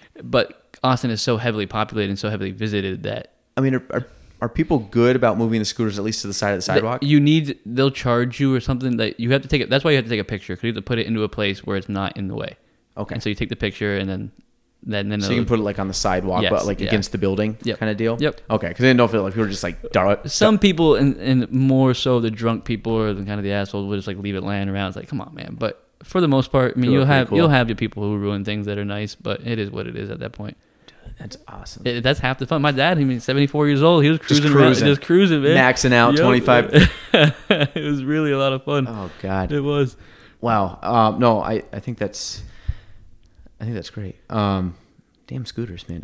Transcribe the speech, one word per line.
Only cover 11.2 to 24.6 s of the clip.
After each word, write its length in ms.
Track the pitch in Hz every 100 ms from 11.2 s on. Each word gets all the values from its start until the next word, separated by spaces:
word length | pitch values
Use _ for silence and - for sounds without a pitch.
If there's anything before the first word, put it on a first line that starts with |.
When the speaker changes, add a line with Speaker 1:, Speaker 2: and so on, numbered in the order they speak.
Speaker 1:
a 60 | 107
place 360 | - 104 98 -
where 100 | 98
it's 120 | 95
not 260 | 98 98 -
in 120 | 95
the 60 | 110
way. 200 | 104 - _ _ _ -
Speaker 2:
Okay. 180 | 104 -
Speaker 1:
And 60 |
so 40 | 107
you 60 | 104
take 140 | 101
the 60 | 110
picture, 420 | 107 - 104 101
and 120 | 98
then, 220 | 95 107 - _ _ _ _
then, 260 | - 104 101
then 120 | 104
Speaker 2:
So 60 | 98
you 60 | 120
can 80 |
Speaker 1:
it'll 40 | 113
Speaker 2:
put 100 | 117
it, 40 |
like, 140 | 104 101
on 80 | 95
the 60 |
sidewalk, 480 | 95 101 92 92 90
Speaker 1:
Yes, 80 | 92
Speaker 2:
but, 140 | 92 101
like, 140 | 92
Speaker 1:
yeah. 80 | 101
Speaker 2:
against 240 | 110 -
the 60 | 95
building 360 | 98 95 107 107
Speaker 1:
Yep. 140 | 120 104
Speaker 2:
kinda 140 | 110
deal? 240 | 104 113 117
Speaker 1:
Yep. 220 | 147 - -
Speaker 2:
Okay, 180 | 110 85
'cause 100 | 87
I 40 |
didn't 140 | 127 123
know 80 | 117
if 80 |
it, 80 | 110
like, 120 | 95
people 100 | 107 107
were 40 |
just, 140 | 98
like, 280 | 95 85 -
dar- 280 | 101 95 104 147
Speaker 1:
Some 320 | - 220 208
people, 380 | 202 165 160 127
and, 200 | 139 120
and 340 | 113 127 113
more 420 | 131 135 131 131
so 260 | 123 131 123
the 120 | 113
drunk 320 | 107 113 113 -
people 280 | 110 113
or 200 | 110 110
the 100 | 101
kind 160 | 101 104
of 40 |
the 80 | 98
assholes, 360 | 101 98 101 98
will 80 | 101
just, 120 | 95
like, 100 | 95
leave 180 | 101 95
it 60 |
lying 260 | 98 101